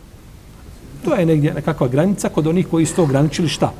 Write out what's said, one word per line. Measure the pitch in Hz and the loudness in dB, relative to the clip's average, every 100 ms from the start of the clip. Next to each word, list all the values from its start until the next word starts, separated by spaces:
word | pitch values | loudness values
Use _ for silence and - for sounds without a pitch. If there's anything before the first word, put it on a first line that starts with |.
| - - - - - - - - - - - | -20 -20 -20 -20 -20 -20 -20 -20 -20 -10 -2
To | 269 | 0
je | 165 | 2
negdje | 160 147 | 2 2
nekakva | 175 151 147 135 | -2 -4 -2 0
granica | 131 180 196 214 | 2 0 0 -2
kod | - 160 | -2 0
onih | 175 175 | 0 0
koji | 165 156 | 0 0
su | - | 2
to | |
ograničili | 160 131 156 - 165 | 2 2 2 2 -2
šta? | - 151 - | 0 -4 -4